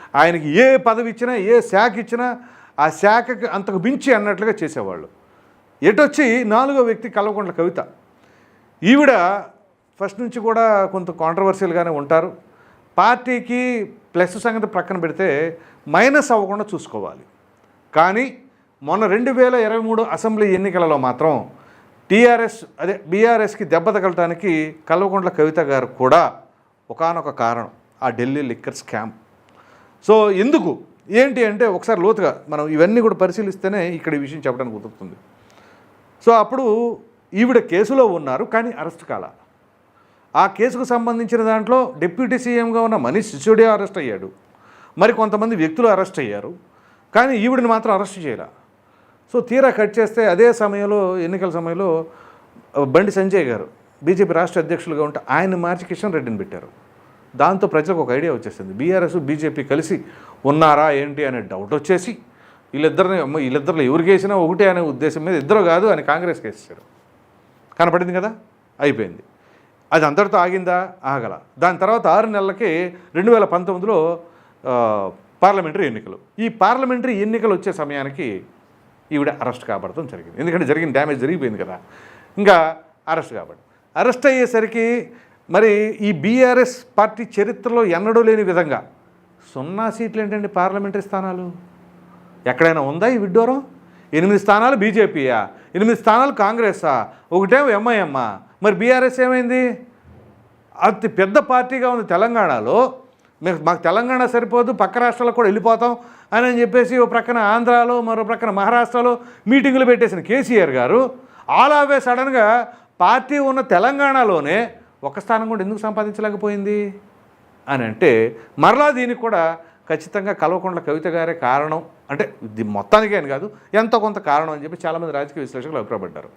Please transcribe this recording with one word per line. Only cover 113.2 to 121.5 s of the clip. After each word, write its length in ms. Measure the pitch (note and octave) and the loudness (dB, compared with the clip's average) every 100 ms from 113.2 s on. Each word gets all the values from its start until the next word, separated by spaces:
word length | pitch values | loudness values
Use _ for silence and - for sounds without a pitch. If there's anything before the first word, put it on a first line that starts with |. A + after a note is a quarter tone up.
| B3+ C#4+ | 0 -2
ఉన్న 220 | C4+ C4 | 0 -2
తెలంగాణలోనే 1120 | - F3+ A3+ C#4 C#4+ C4+ A3+ E3+ C#3+ F#3+ A#3 - _ _ | 2 2 2 2 0 2 2 0 0 -2 -4 -10 _ _
ఒక 140 | C#3 E3 | -10 -8
స్థానం 300 | F#3+ A3+ A3+ | -4 -2 -2
కూడా 140 | A3 | -6
ఎందుకు 160 | F#3+ G#3+ | -6 -6
సంపాదించలేకపోయింది 1200 | G#3+ G#3+ G#3 G3+ G#3+ G3+ G#3 G3+ G3+ G#3 G3+ F#3+ - _ _ _ _ _ - | -6 -4 -6 -6 -6 -4 -6 -4 -4 -4 -4 -10 -20 _ _ _ _ _ -6
అని 160 | C3+ | -4
అంటే, 520 | A2+ A2+ E3+ A2+ A2+ A2+ - - | -4 2 4 4 2 -4 -14 2
మరలా 320 | D#3+ A#3+ D4 | 4 6 4
దీనికి 300 | B3+ B3 A#3+ | 2 -2 -4
కూడా 380 | A#3 G3+ E3 E3 - _ - | -2 0 -2 -4 -14 _ -6
ఖచ్చితంగా 420 | D#3+ E3+ G#3 G3 | -6 -6 -8 -6
కల్వకుంట్ల 480 | G3 D#3+ F3+ F#3 F3 | -2 -2 -2 -4 -6
కవిత 260 | E3+ D#3 E3+ | -6 -4 -4
గారే 280 | E3 E3 | -4 -4
కారణం. 480 | E3 B2+ | -4 0